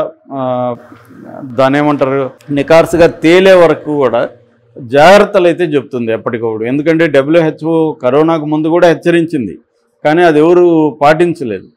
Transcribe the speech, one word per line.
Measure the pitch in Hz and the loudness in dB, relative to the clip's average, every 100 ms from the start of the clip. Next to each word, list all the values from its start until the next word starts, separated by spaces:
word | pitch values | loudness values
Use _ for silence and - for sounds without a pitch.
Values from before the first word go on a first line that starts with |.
| 156 - _ | 0 -6 _
ఆ, | 135 131 123 123 120 - - _ - - - | -8 -6 -4 -6 -8 -14 -20 _ -20 -20 -18
దాని | 135 120 131 139 | -8 -2 0 2
ఏమంటారు, | 147 147 135 135 131 - - | 0 0 -2 -2 -6 -10 -8
నికార్సుగా | 143 139 165 156 165 165 | -4 2 2 2 2 2
తేలే | - 156 180 190 | 2 2 4 4
వరకు | 185 165 151 147 147 | 6 4 0 -4 -2
కూడా | 131 117 135 - _ _ _ - | -2 -2 -4 -8 _ _ _ -20
జాగ్రత్తలు | 123 135 160 202 202 202 175 | -4 2 6 6 4 0 0
అయితే | 156 | 0
చెప్తుంది | 170 147 113 127 117 | -2 -4 -4 -6 -6
ఎప్పటికప్పుడు. | 110 113 120 117 110 113 | -6 -6 -6 -6 -6 -4
ఎందుకంటే | 139 151 165 165 | -4 -2 0 0
డబ్ల్యూహెచ్ఓ | 139 139 170 156 151 156 165 160 | 0 0 0 0 -2 -4 -2 -2
కరోనాకు | 147 123 135 160 165 147 | -4 -2 0 0 -2 -4
ముందు | 151 160 | -4 -2
కూడా | 170 170 | 2 2
హెచ్చరించింది, | 156 175 170 165 151 104 - _ _ _ _ 147 | 0 0 -2 -2 -6 -8 -12 _ _ _ _ -2
కానీ | 156 | 0
అది | 175 151 | 2 2
ఎవరు | 160 180 175 165 151 123 | 2 4 2 2 -2 0
పాటించలేదు | 143 156 175 160 127 95 - | 0 2 -2 -4 -8 -10 -12